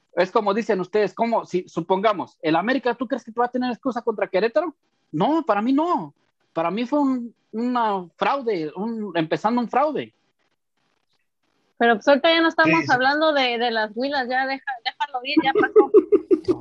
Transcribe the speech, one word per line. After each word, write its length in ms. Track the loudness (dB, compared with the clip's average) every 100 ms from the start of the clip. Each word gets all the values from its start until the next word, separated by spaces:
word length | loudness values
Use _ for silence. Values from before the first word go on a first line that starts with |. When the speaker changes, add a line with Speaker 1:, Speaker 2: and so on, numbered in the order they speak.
| _ -2
Speaker 1:
Es 140 | 0
como 240 | 0 0
dicen 260 | 0 0 -2
ustedes, 360 | 0 0 0 -2
como 300 | -2 -2 -2
si, 200 | -6 -6
supongamos, 680 | -6 -2 0 2 0 -6 _
el 120 | -2 0
América, 380 | 0 -2 -2
¿tú 140 | -4 -4
crees 160 | -6
que 80 | -6
va 140 | -4 -2
a 60 |
tener 200 | -2 -4
excusa 320 | -4 -6 -4
contra 240 | -4 -4 -2
Querétaro? 480 | 0 0 0 -2 -6 _ _ _
No, 320 | -2 0 2
para 200 | 0 0
mí 100 | 0
no. 400 | 0 0 -2 -4 -14 _ _ _
Para 160 | -4 -4
mí 160 | -4 -2
fue 140 | 0
un, 340 | 0 -2 -6 -16 _
una 560 | -6 -4 0 0 -2 -6 -4
fraude, 540 | -2 0 -2 -4 -4 -6
un, 360 | -8 -6 -4 -4
empezando 440 | -2 -2 -2 -2
un 80 | -2
fraude. 460 | 0 0 -2 -8 _ _ _ _ _ _ _ _ _ _ _ _ _ _ _ _ 0
Speaker 2:
Pero 180 | 2 4
pues 120 | 4
ahorita 220 | 4 4
ya 120 | 4
no 80 | 2
estamos 300 | 2 2 2
Speaker 3:
Sí, 60 | 2
sí. 40 |
Speaker 2:
hablando 420 | 2 2 2 2
de, 240 | 2 0 0
de 120 | -2
las 200 | -2 -4
Huilas, 340 | -4 -4 -4 -2
ya 200 | -2 -4
deja, 160 | -6 -8 -10
déjalo 360 | -10 -8 -8 -6
ir, 120 | -2 0
ya 100 | 2
pasó. 380 | 2 4 4 6 4
Speaker 1:
<laughs> 60 | 4 2 2 0 0
No, 80 | -4